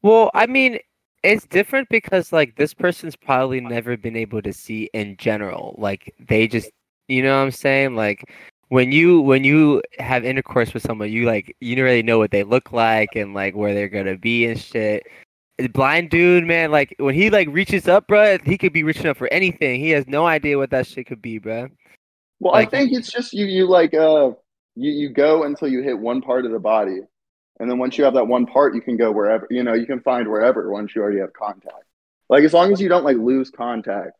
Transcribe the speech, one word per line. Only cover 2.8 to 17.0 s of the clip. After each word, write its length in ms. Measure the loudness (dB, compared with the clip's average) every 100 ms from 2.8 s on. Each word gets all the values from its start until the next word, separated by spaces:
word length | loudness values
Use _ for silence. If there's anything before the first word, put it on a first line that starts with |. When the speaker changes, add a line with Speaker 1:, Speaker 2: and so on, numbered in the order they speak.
| -4 -4 -10 -14
Speaker 1:
probably 440 | -2 0 0 -4
never 360 | -6 -8 -6 -8
been 200 | -6 -8
able 260 | -6 -6
to 100 | -8
see 380 | -12 -12 -10 -8
in 240 | -8 -10 -6
general. 580 | -4 -4 -6 -10 -12 -8
Like, 340 | -6 -6 -12 _
they 300 | -2 0 2
just, 220 | -2 -8 _ _ _ _
you 140 | -2
know 140 | 0 0
what 60 |
I'm 60 | 0
saying? 420 | -2 0 0 0
Like, 300 | -2 -4 -4 -10 -20 -20 _ _
when 220 | 2 4
you, 300 | 4 6 6
when 240 | 6 4
you 380 | 4 4 4 2 -2 -12
have 260 | -4 -4
intercourse 500 | -2 -6 -2 -2 -2
with 80 | -4
someone, 300 | -8 -6 -6
you, 120 | -2 0
like, 300 | -2 -6 -14
you 160 | -6 -2
don't 80 |
really 180 | 2 2
know 160 | 2 2
what 120 | 2
they 100 | 0
look 300 | 0 -2 -2
like 420 | -2 0 2 -2
and, 200 | -4 -8
like, 200 | -6 -6
where 200 | -4 -2
they're 140 | -2 -4
gonna 280 | -6 -6 -6
be 300 | -4 0 -2
and 120 | -4
shit. 480 | -8 -4 -2 -4 -6 -20 _ _ _ -8
A 80 | -6
blind 420 | -2 0 0 0
dude, 340 | 2 4 4
man, 280 | 2 -2 2
like, 220 | 0 0
when 160 | -2